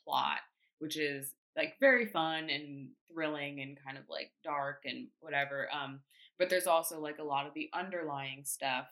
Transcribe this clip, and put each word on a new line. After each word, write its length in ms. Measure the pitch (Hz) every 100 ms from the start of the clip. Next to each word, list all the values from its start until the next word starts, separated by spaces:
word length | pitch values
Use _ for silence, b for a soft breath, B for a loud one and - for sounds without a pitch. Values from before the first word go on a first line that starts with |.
| -
plot, 340 | 135 139 - - _ _ -
which 160 | 151 156
is, 360 | 147 139 135 - _ -
like, 180 | 151 -
very 240 | 277 247 214
fun 440 | 180 160 160 160
and 420 | 143 147 139 131 - _
thrilling 480 | 165 156 151 143 143
and 180 | 135 139
kind 140 | 135 135
of, 80 | -
like, 220 | 76 - _
dark 420 | 160 143 139 139 135
and 240 | 123 - _
whatever. 480 | 156 143 139 139 -
Um, 260 | 147 135 135 - b b -
but 100 | 180
there's 160 | 185 180
also, 340 | 165 165 160
like, 180 | 151 151
a 40 |
lot 220 | 151 139 143
of 80 |
the 160 | 156 147
underlying 720 | 170 185 175 156 139 135 135 143
stuff. 420 | - 135 127 139